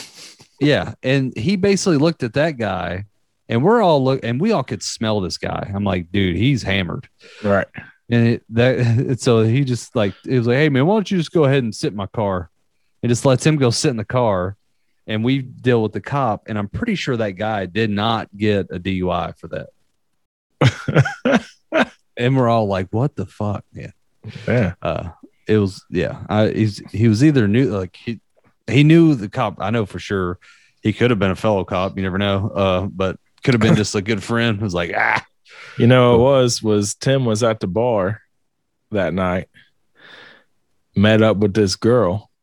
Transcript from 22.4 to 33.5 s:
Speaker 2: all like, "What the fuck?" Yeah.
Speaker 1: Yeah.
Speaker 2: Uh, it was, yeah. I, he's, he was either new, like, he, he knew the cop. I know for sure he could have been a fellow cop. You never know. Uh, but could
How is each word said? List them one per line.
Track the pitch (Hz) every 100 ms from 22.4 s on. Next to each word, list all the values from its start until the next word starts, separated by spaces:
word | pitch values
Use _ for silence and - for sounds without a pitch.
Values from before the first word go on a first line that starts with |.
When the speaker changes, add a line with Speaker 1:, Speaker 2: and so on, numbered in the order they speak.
| 117
Speaker 2:
all | 117 104
like, | 95 92
"What | 110 143 -
the | 101
fuck?" | - 104 98 -
Yeah. | - - - _ _ 110 - -
Speaker 1:
Yeah. | 120 92 -
Speaker 2:
Uh, | - 80 87 - - _ -
it | 107
was, | 98 - _
yeah. | 87 78 - -
I, | 107 107
he's, | - 107 101 -
he | 98 117
was | 107
either | 151 139 104
new, | 113 135
like, | 104 90 -
he, | - 110 _ _ _ _ -
he | 127
knew | 147 165 160 131
the | 101
cop. | 131 110 80
I | 98
know | 117 101
for | 90
sure | - 101 90 87 _ _ _ _
he | 110
could | 101 120
have | 110
been | 98
a | 92
fellow | 110 101
cop. | 90 92 92 98
You |
never | 95 92
know. | 101 98 98
Uh, | - 95 92 98
but | 92 95 82 _ _
could | -